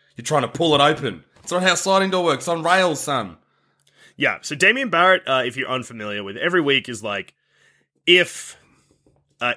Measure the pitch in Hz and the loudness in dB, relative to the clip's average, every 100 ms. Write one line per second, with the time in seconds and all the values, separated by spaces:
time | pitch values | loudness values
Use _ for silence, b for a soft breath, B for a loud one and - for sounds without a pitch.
0 | _ - 120 151 120 - 165 147 143 151 | _ -14 -4 -2 -2 -2 2 4 4 2
1 | 131 85 - _ - 180 185 170 196 190 | -4 -8 -14 _ -6 -2 0 0 2 2
2 | 190 185 175 135 - 170 165 185 180 143 | 2 0 0 0 -2 -2 2 2 2 0
3 | - 135 98 85 b b b b b b | -4 -4 -6 -12 b b b b b b
4 | b - 139 92 - 143 190 247 254 165 | b -4 -2 -2 -6 0 2 2 0 2
5 | 185 185 - 131 123 123 131 127 117 117 | 4 4 2 -2 -2 -4 -6 -6 -6 -12
6 | 107 104 98 101 165 180 143 135 113 113 | -10 -8 -8 -4 0 2 2 2 0 -8
7 | 107 101 92 _ _ _ _ _ _ _ | -6 -8 -10 _ _ _ _ _ _ _
8 | - 180 175 - - - b b b _ | 4 4 4 -4 -16 -20 b b b _
9 | _ _ _ - 120 | _ _ _ -6 -4